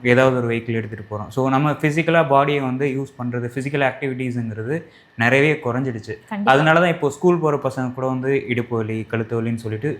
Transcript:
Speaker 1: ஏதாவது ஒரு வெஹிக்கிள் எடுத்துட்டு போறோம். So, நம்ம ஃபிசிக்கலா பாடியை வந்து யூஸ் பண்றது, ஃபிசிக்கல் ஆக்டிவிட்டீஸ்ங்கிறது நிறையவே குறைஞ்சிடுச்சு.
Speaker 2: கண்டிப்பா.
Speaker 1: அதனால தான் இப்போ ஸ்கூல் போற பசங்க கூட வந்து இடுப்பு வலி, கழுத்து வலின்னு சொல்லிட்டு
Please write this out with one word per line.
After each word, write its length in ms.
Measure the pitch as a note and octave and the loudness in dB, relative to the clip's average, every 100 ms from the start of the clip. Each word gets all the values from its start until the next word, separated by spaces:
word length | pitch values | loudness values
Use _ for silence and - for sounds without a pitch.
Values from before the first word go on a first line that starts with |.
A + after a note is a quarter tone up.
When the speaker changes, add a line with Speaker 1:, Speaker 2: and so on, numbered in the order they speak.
| B2 | 6
Speaker 1:
ஏதாவது 220 | B2 C3 B2+ | 6 6 2
ஒரு 80 | A#2 | -2
வெஹிக்கிள் 280 | A#2 A#2 A2+ | -2 -2 -6
எடுத்துட்டு 280 | G#2+ G#2+ G#2 | -6 -12 -10
போறோம். 180 | G#2 G2+ | -10 -6
So, 60 | B2+ C3 | -2 0
நம்ம 180 | C3+ D3+ C#3+ | 2 0 0
ஃபிசிக்கலா 400 | D3+ D3+ D#3+ E3 D3+ | 0 0 2 2 4
பாடியை 280 | C#3 C#3+ C#3+ C3 | 4 4 0 -2
வந்து 160 | B2+ C#3+ C3 | -2 -2 -2
யூஸ் 160 | C3+ - | -8 -8
பண்றது, 260 | A#2+ B2 A#2+ | -6 -4 -6
ஃபிசிக்கல் 300 | B2+ C3+ D3 C3+ | -6 -4 0 0
ஆக்டிவிட்டீஸ்ங்கிறது 880 | C3+ C#3+ B2+ B2+ A#2+ A2+ G#2+ A2 D#3+ E3 _ _ - | -2 -6 -4 -4 -4 -6 -8 -6 -6 -8 _ _ 2
நிறையவே 300 | A#2 C3+ D3 D3 | 4 6 4 2
குறைஞ்சிடுச்சு. 500 | B2 A#2+ C3+ A2 G#2+ - - | -2 -2 -4 -6 -10 -14 -10
Speaker 2:
கண்டிப்பா. 220 | G2+ G#2 | -2 4
Speaker 1:
அதனால 260 | C#3 D#3 E3 | 6 6 4
தான் 100 | F3+ | 4
இப்போ 160 | E3+ D3 - | 0 -2 2
ஸ்கூல் 240 | F3+ F3 | 2 4
போற 120 | D#3 C#3+ C3 | 2 0 -2
பசங்க 280 | B2+ B2+ B2 | -4 -6 -4
கூட 80 | C3 | -4
வந்து 180 | C3 C3 C#3 - | -2 0 -2 0
இடுப்பு 240 | A#2+ A2+ A#2 | -4 -2 -4
வலி, 180 | A2 A2 G#2 | -4 -6 -4
கழுத்து 220 | A2+ A2+ A#2 | -6 -4 -4
வலின்னு 260 | A#2 A#2 | -4 -6
சொல்லிட்டு 260 | A2+ G#2+ C#3+ | -6 -6 -6